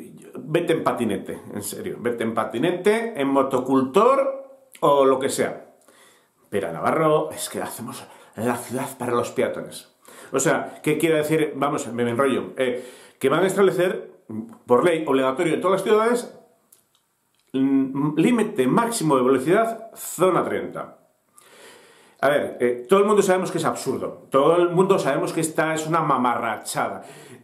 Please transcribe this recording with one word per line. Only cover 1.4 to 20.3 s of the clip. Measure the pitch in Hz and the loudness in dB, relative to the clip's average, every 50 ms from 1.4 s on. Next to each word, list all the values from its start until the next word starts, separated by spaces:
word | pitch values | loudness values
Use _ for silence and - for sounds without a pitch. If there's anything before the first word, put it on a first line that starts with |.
| - - - | -12 -12 -10
en | 104 | -10
serio, | 101 - - - - 90 - - | -10 -10 -10 -10 -10 -10 -8 -6
vete | 104 120 117 - 113 | -6 -4 -4 -4 -4
en | 110 107 | -4 -2
patinete, | 110 107 - - 117 147 175 180 180 - 208 214 226 233 233 - 143 | -2 -4 -4 -2 -2 0 0 0 0 2 2 2 2 0 -4 -4 -4
en | 139 139 | -2 0
motocultor | 139 135 131 - 135 123 127 135 135 131 131 131 - 196 226 254 277 269 269 - - - - - - - _ _ - - | 2 2 2 2 0 -2 0 2 2 2 2 2 4 4 4 6 4 4 2 0 -4 -8 -10 -16 -20 -20 _ _ -6 0
o | - 151 143 139 135 | 2 4 6 6 6
lo | 135 135 131 | 4 4 2
que | 139 123 | 0 -2
sea. | - 135 123 113 107 - - - _ _ _ _ _ _ _ _ _ _ _ _ _ _ _ _ | -2 -2 -2 -4 -4 -10 -16 -20 _ _ _ _ _ _ _ _ _ _ _ _ _ _ _ _
Pero | - 98 90 82 | -4 -4 -4 -4
Navarro, | 80 78 90 117 135 156 160 156 151 156 - - | -6 -4 -2 -2 0 2 2 2 2 2 0 -2
es | 127 - - - | -8 -10 -10 -10
que | - 101 | -8 -8
hacemos | - - - - 117 127 131 - - - - - - - - | -8 -8 -10 -12 -12 -12 -12 -14 -16 -20 -20 -20 -20 -18 -10
la | - 110 123 123 | -6 -4 -4 -4
ciudad | 120 - 107 113 131 131 123 - - | -4 -6 -8 -8 -6 -6 -8 -8 -8
para | - 127 | -6 -2
los | 120 117 113 - | -2 -2 -2 -2
peatones. | - 131 113 101 90 87 - - - - - _ _ _ _ - - - - - | -2 -2 -2 -2 -4 -6 -10 -12 -14 -18 -20 _ _ _ _ -20 -20 -20 -10 -6
O | - 135 | -4 -2
sea, | - 165 135 120 - - - - | 0 0 0 0 -2 -8 -12 -6
¿qué | - 151 151 151 | -2 -2 0 2
quiere | 165 160 160 151 | 2 2 2 2
decir? | 151 151 156 156 147 139 139 | 0 0 0 0 0 -2 -2
Vamos, | 135 139 147 147 131 117 | -2 -2 -2 -2 -4 -6
me, | 113 117 117 | -6 -4 -2
me | 120 120 | -2 0
enrollo. | 120 123 139 135 120 101 87 - - | 0 0 0 0 0 -2 -4 -4 -4
Eh, | - 131 123 120 - - - - - - - _ - | -4 -2 -2 -2 -4 -8 -12 -18 -20 -20 -20 _ -2
que | - - | 0 0
van | 147 165 190 | 2 2 2
a | |
establecer | 190 - 190 202 185 160 143 175 190 - - - - - - _ - 110 110 110 - - - _ | 2 2 4 4 4 4 2 0 0 -2 -4 -8 -14 -18 -20 _ -12 -10 -10 -10 -12 -14 -8 _
por | - 123 123 | 4 4 6
ley | 147 180 165 160 160 | 6 4 2 2 2
obligatorio | 147 135 135 135 131 131 135 175 160 147 | 2 2 2 2 2 0 0 0 0 0
en | 123 | 0
todas | 147 185 190 | 2 2 2
las | - - | 2 2
ciudades, | 226 214 214 220 240 247 233 - - - - - _ _ _ _ _ _ _ _ _ _ _ _ _ _ _ _ _ _ _ _ _ | 2 4 4 4 4 2 0 -2 -6 -14 -20 -20 _ _ _ _ _ _ _ _ _ _ _ _ _ _ _ _ _ _ _ _ _
mm, | - 131 135 139 135 135 131 131 131 139 147 151 151 156 | -2 0 2 2 2 2 2 0 -2 -2 -2 0 2 2
límite | 175 240 247 220 - - - 131 127 | 4 4 4 2 0 0 0 0 0
máximo | 131 160 208 233 226 - - 165 156 139 | 2 2 2 2 0 -2 -2 0 2 2
de | 127 | 4
velocidad, | 123 127 135 127 127 156 185 214 226 226 226 - - - - | 4 4 4 2 2 2 2 2 2 0 -2 -6 -12 -16 -18
zona | - - - - - 175 185 | -16 -14 -10 -4 0 2 2